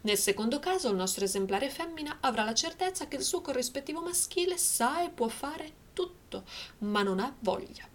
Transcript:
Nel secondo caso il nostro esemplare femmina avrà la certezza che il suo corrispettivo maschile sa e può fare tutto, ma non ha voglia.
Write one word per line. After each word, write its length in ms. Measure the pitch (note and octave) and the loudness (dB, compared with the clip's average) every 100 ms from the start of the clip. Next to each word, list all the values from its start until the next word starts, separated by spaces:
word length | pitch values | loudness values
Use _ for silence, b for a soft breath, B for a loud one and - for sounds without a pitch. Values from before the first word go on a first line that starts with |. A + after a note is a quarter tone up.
Nel 160 | G#3+ G3+ | 2 2
secondo 420 | G#3 G3 A3 C#4+ | 4 2 2 2
caso 280 | F4+ F#4+ B3+ | 2 2 2
il 60 | |
nostro 300 | G3 F#3 - | 2 2 2
esemplare 440 | G3 G3 F#3+ G3 C4+ | 0 2 2 2 0
femmina 500 | C#4 E4 D#4+ D4 D4+ | -2 -6 -4 -6 0
avrà 240 | C4+ A3+ | 2 2
la 100 | G#3+ | 2
certezza 540 | A3+ E4 E4 F#4 F#4 D4 | 2 -2 0 -2 -2 -6
che 80 | C#4 | -4
il 80 | |
suo 160 | - F4 | 0 -2
corrispettivo 600 | F4 B3+ B3 C#4 C#4 D#4 | 0 -2 0 -4 -4 -6
maschile 560 | E4+ F4 - - F4+ F4+ | -2 -2 0 0 0 2
sa 460 | - - A#3+ D#4+ | 0 4 2 2
e 60 | F4 | -2
può 180 | - A3+ | 0 -2
fare 460 | - C#4 D#4 D#4 - - | -2 -8 -8 -12 -14 -10
tutto, 500 | - F4+ - - - B B B B | -4 -4 -6 -12 -12 B B B B
ma 240 | G#3 G#3 | 0 2
non 160 | G3 F#3+ | 4 2
ha 160 | B3 C4 | 0 0
voglia. 440 | G#3 F#3 - - - | 0 0 -4 -14 -18